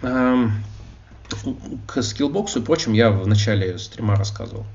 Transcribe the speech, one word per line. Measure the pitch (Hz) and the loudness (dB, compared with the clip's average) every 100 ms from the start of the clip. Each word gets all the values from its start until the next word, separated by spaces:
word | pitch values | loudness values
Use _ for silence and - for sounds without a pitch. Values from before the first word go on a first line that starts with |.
Ам, | 123 127 127 127 117 107 104 - - - - - - - - 127 - - - | -2 0 4 4 2 0 -6 -12 -18 -20 -20 -20 -12 -8 -8 -8 -10 -12 -6
к | - | -4
скиллбоксу | 110 - 143 185 208 131 | -4 -2 0 0 -2 -4
и | |
прочим | 107 160 113 | 0 0 2
я | 107 113 | 4 6
в | 98 92 | 4 4
начале | 104 - 104 92 90 | 4 4 2 0 -4
стрима | - - 107 | -10 -4 0
рассказывал. | 101 101 - - 104 107 | 2 0 -6 -10 -10 -12